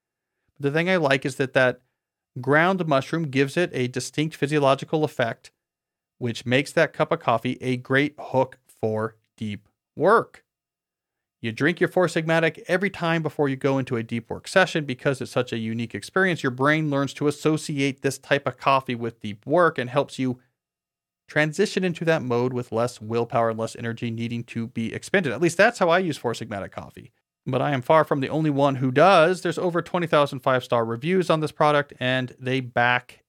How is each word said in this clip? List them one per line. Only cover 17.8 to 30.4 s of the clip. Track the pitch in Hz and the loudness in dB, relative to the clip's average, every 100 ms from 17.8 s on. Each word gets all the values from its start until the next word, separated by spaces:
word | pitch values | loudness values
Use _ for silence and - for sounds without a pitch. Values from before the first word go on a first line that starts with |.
| 139 131 | -2 -2
this | 139 131 | -4 -4
type | - 139 135 | -2 -2 -2
of | - | -2
coffee | - 135 - 117 | 2 2 0 -6
with | 117 - | -6 -8
deep | 107 104 - | -12 -10 -2
work | 160 165 156 | 2 2 0
and | 123 | -4
helps | 139 139 - | -2 -2 -2
you | 131 123 _ _ _ _ _ _ _ _ - | -4 -4 _ _ _ _ _ _ _ _ -4
transition | 151 151 151 208 - | 0 0 0 0 0
into | 185 165 165 | -2 -2 0
that | 160 | 0
mode | 127 120 123 | 0 0 0
with | 123 123 | -2 -4
less | 110 123 - | -2 -2 -4
willpower | 107 117 117 120 117 | -4 -4 0 0 0
and | 110 | 0
less | 113 - | -6 -6
energy | 117 113 120 | -8 -6 -6
needing | 113 117 117 120 | -6 -6 -8 -8
to | 117 113 | -8 -8
be | - 113 | -6 -6
expended. | - - 196 156 | -8 -4 -2 -2
At | 113 | -2
least | 165 165 | -2 2
that's | 214 - | 2 2
how | 180 | 2
I | 175 | 2
use | 185 135 | 0 -4
Four | 120 | -6
Sigmatic | 113 110 101 95 | -6 -8 -10 -10
coffee. | - - - - _ _ _ - | -12 -16 -18 -20 _ _ _ -4
But | 131 | -2
I | 143 | 0
am | 139 | 0
far | - 160 | 4 4
from | 151 147 | 4 0
the | 131 | -2
only | 151 156 | -2 0
one | 139 143 127 | 2 2 2
who | 131 | 2
does. | 131 175 185 160 185 | 6 8 8 6 2
There's | 185 156 | -4 -2
over | 180 170 | -2 -2
twenty | 165 185 165 | -2 -2 2
thousand | 151 143 | 2 2
five-star | 135 | 0